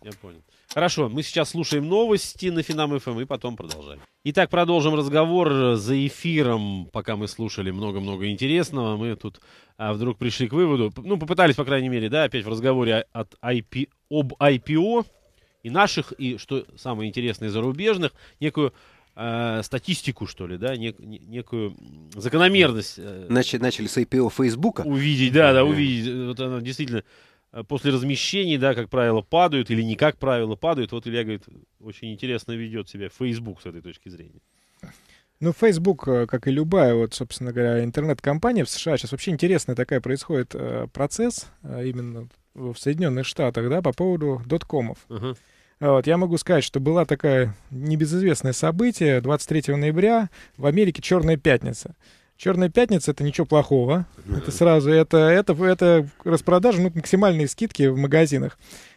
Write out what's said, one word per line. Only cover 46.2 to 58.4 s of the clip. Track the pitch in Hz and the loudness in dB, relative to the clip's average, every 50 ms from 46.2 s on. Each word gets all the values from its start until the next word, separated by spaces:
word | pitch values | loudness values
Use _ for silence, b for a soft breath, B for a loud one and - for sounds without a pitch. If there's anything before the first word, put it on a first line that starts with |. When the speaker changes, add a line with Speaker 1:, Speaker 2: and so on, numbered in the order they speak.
| 185 180 170 | 2 0 0
Speaker 3:
сказать, | 160 - - 180 151 123 | -2 0 2 2 2 2
что | - - 143 | 0 -2 -2
была | 135 147 160 175 165 | 0 2 2 2 2
такая | 139 151 135 - 151 135 131 127 113 104 - - - | 2 0 0 2 2 4 4 2 2 -2 -8 -14 -16
небезызвестное | 135 131 135 151 156 156 160 147 160 180 190 190 151 - - 135 123 | -12 -8 -4 -2 0 0 0 0 2 2 2 2 2 2 0 -2 -2
событие. | - - 160 165 175 233 247 220 - 180 147 135 123 117 | 0 0 0 2 2 2 0 2 2 2 4 4 2 2
Двадцать | 131 147 147 - - | 0 0 0 0 0
третьего | 156 156 135 - 143 | -2 -2 0 0 0
ноября | 143 147 151 156 165 180 214 233 226 220 175 B B B B B B | 0 2 0 2 4 4 4 4 4 2 0 B B B B B B
в | 131 | 0
Америке | 143 147 190 214 185 151 - | 2 4 4 4 2 2 -2
Черная | - - 185 180 156 156 165 143 | 0 2 2 4 4 4 2 2
пятница. | - 160 131 117 - 131 120 - - - 170 _ b b b b b b b | 4 4 4 4 2 -2 -8 -8 -10 -16 -18 _ b b b b b b b
Черная | b - 185 190 175 185 175 | b -2 0 2 2 2 2
пятница — | - 240 247 220 214 170 - - 143 | 4 4 4 4 2 0 0 0 -2
это | - 143 | -2 -2
ничего | 147 139 - 170 | -2 0 0 0
плохого. | - 156 151 143 - 143 131 123 120 147 180 175 - - - - | 4 4 4 4 4 4 2 4 2 2 0 -2 -4 -10 -14 -8
Speaker 2:
Мгм. | 98 104 - | -6 -4 -4
Speaker 3:
Это | 135 - | -4 -4
сразу, | 135 - 170 175 160 156 139 143 | 0 4 6 6 6 6 6 6
это, | 156 160 160 - - | 6 6 6 6 6
это, | 160 156 156 170 190 208 - 175 143 185 | 6 6 8 6 4 4 2 2 2 4
это | 185 185 180 185 175 170 165 147 143 - - - | 2 4 4 6 6 6 6 4 2 -6 -8 -2
распродажа, | 175 165 156 - - 170 180 180 247 220 170 180 | 2 2 2 4 4 4 6 6 4 4 4 2
ну, | 185 165 | 0 0
максимальные | 170 151 - - 190 208 202 175 160 151 135 | -2 -2 2 2 4 6 6 4 4 0 -2
скидки | - - 226 220 - - 143 | -2 -4 -6 -4 0 2 2
в | 135 131 | 2 4
магазинах. | 131 139 143 139 160 165 151 139 131 | 2 0 4 4 4 4 4 2 0